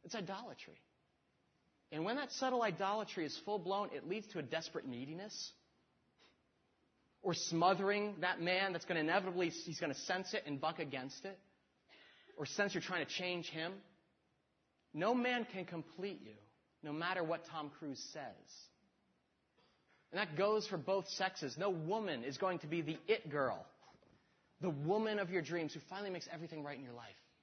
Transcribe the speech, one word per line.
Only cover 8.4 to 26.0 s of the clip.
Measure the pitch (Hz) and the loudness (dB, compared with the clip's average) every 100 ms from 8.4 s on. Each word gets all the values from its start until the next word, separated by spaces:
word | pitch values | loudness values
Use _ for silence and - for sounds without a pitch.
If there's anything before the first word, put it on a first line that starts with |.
| 170 185 196 | 4 4 4
that's | 170 - | 0 0
gonna | 170 | 2
inevitably, | 156 185 185 180 170 | 6 4 4 2 0
he's | - - 151 | 0 -6 -2
gonna | 160 135 | -2 -2
sense | - 185 190 214 | 0 -2 0 -4
it | - | -2
and | 139 | -2
buck | 156 170 | 0 0
against | 151 131 131 - 196 | -4 -4 -6 -8 -10
it, | 190 _ _ _ _ _ - - - - - | -10 _ _ _ _ _ -20 -20 -20 -20 -8
or | 143 | -6
sense | - 202 190 | 2 2 2
you're | |
trying | - 180 | 0 0
to | 143 | 0
change | - 180 175 165 | -2 0 -2 -2
him. | 160 170 196 - _ _ _ _ _ _ _ _ _ _ | -2 -4 -4 -14 _ _ _ _ _ _ _ _ _ _
No | 151 190 247 | 0 4 4
man | 247 247 226 | 4 2 0
can | 190 175 | -6 -6
complete | 170 - - 196 170 | -6 -8 -6 -6 -6
you, | 110 107 - _ _ _ | -12 -18 -20 _ _ _
no | 151 | -6
matter | 151 170 185 | -2 0 2
what | 160 165 - | 2 0 -2
Tom | 160 147 | -6 -6
Cruise | 139 151 127 - | -6 -6 -6 -8
says. | 156 127 95 - - - _ _ _ _ _ _ _ _ _ _ _ _ _ _ | -8 -10 -10 -18 -20 -20 _ _ _ _ _ _ _ _ _ _ _ _ _ _
And | 170 | -2
that | 196 156 | 0 4
goes | 202 214 - | 6 6 2
for | 180 | -2
both | 135 190 - | 2 2 2
sexes. | - 190 190 143 131 | 0 0 0 -4 0
No | 196 | 0
woman | 175 160 220 202 131 | 0 0 0 0 -2
is | 123 135 | -2 0
going | 190 175 | 0 0
to | 156 | -2
be | 170 | -2
the | 151 160 - | -2 -4 2
it | 214 165 | 0 2
girl, | 147 131 87 - - - - - - _ _ _ _ | 2 2 0 -6 -20 -20 -20 -20 -20 _ _ _ _
the | 180 | -2
woman | 143 151 214 220 208 | 0 2 4 4 2
of | 180 | 2
your | 185 | 0
dreams | 147 175 156 | 0 0 -2
who | 156 - | -4 -8
finally | 190 | -6